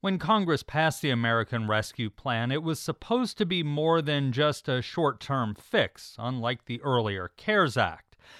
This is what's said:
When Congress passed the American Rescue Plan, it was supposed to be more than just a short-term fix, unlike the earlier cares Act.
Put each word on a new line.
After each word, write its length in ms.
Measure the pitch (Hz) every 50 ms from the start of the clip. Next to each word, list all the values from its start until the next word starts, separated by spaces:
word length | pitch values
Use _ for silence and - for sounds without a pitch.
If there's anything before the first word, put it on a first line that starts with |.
When 180 | - 190 190 180
Congress 420 | 147 156 220 214 196 170 156 135
passed 400 | - - - 147 160 160 - -
the 80 | - 147
American 580 | 127 120 117 117 117 117 113 - - 117 110 107
Rescue 440 | 107 107 107 - - - 120 107
Plan, 400 | - - - 135 120 113 117 120
it 100 | 131 151
was 180 | 160 160 160 -
supposed 600 | - - 156 _ - - 233 247 254 208 - -
to 60 | 214
be 180 | 175 180 180 165
more 400 | 147 147 147 151 160 165 165 156
than 280 | 143 151 143 139 135
just 380 | 120 123 147 151 143 - - -
a 140 | 131 127 120
short-term 720 | - - - 165 143 127 101 - - 139 135 120 110 101
fix, 600 | - - - - 220 131 92 _ - - - - -
unlike 460 | 110 123 131 127 113 117 127 120 _
the 140 | _ 120 120 -
earlier 480 | 143 131 120 113 107 101 95 90 87 _ -
cares 380 | - - 214 208 185 147 -
Act. 400 | 131 110 90 80 - _ _ _ _ _ - - -